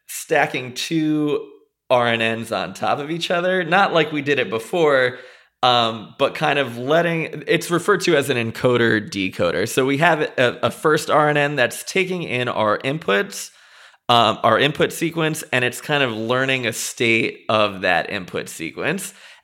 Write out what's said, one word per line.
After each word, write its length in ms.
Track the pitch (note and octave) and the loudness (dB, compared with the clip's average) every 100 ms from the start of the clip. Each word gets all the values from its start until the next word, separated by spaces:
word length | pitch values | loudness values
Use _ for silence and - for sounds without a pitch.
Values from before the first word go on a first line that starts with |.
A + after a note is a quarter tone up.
| - | -16
stacking 680 | - - D3+ D3+ C#3+ B2+ | -14 -2 2 2 -2 -8
two 720 | A#2+ - E3 D#3 D3+ D3 C#3+ - - _ _ - | -8 -4 0 0 0 0 -2 -4 -16 _ _ 0
R 180 | B2 A#2+ | 2 4
N 320 | A2+ A2+ A2+ | 2 0 -2
Ns 140 | A2 | -4
on 200 | G2+ F2 | -4 -4
top 260 | F#2+ G#2+ B2+ | -4 -2 -2
of 120 | D3 | -2
each 200 | E3+ - | -6 -2
other, 340 | F3 F3+ F#3 D#3+ | -2 0 0 2
not 280 | F#3 G3 | 2 4
like 200 | E3 D#3 | 2 0
we 80 | D3+ | -2
did 180 | C#3 C3+ | -2 0
it 100 | G#2+ | 0
before, 720 | A2+ - F3+ D3+ C3+ B2+ B2 - - _ _ | -4 -4 0 4 4 2 -2 -12 -20 _ _
um, 520 | B2+ A#2+ A2+ A2 - - | 2 4 2 -2 -10 -2
but 180 | C3 - | -2 0
kind 220 | D#3 C#3+ | 0 0
of 200 | C3 A#2 | -2 -4
letting, 680 | B2+ D#3+ E3+ E3 D#3 D3+ - | 0 2 2 -2 -4 -8 -2
it's 220 | E3+ E3 | 0 0
referred 300 | E3+ F#3 G3 | 0 2 2
to 140 | - D#3 | 4 2
as 140 | B2+ | 2
an 80 | B2+ | 0
encoder 680 | A#2 - C3 A#2+ A#2 A2 G#2 | -2 0 2 4 4 2 -2
decoder. 600 | G2+ F#2+ - F2 D#2+ G#2+ | -4 -4 0 0 0 0
So 180 | - C3 | 0 0
we 120 | C#3 | 2
have 240 | E3+ D#3 | 4 2
a, 380 | D3 - B2 - | 0 0 0 2
a 80 | A#2 | -2
first 380 | - D#3+ D3+ - | 0 0 0 2
R 180 | C3 D3+ | 2 4
N 80 | D3 | 2
N 200 | C#3+ D3 | 0 2
that's 260 | B2 - | 0 -2
taking 400 | - F#3+ F#3 F3+ | -6 -2 -2 -4
in 240 | D#3 B2 B2 | -4 -4 -2
our 300 | - G#2+ G#2 | 0 0 0
inputs, 760 | C3+ D#3 F3+ G3+ G3+ - - - _ - - _ - | -2 -4 -2 -2 -2 -8 -16 -18 _ -20 -20 _ 2
um, 280 | A#2+ A2 G2+ | 4 4 2
our 160 | A2 A2 | 2 4
input 320 | C3+ D3+ E3 | 2 2 -2
sequence, 520 | - E3+ D#3+ D#3 D#3 - | -2 -4 -2 -2 -4 -4
and 100 | B2+ | -2
it's 180 | B2 - | -2 -4
kind 220 | - D3 | -4 0
of 80 | C3 | 0
learning 560 | A2 A2+ B2+ C3 C3 A#2+ | -2 -2 0 0 -2 -2
a 60 | |
state 720 | A2+ - - A#2 A2+ G#2 - - | -4 -8 -2 2 2 0 -4 -2
of 340 | A2 G#2 G2 | 0 0 0
that 280 | F#2 E2+ - | 0 0 0
input 400 | G2+ F2 E2+ - | -6 -8 -8 -8
sequence. 640 | - D#2+ - G#2+ F#3+ - - - - | -10 -10 -6 -4 -4 -8 -16 -20 -20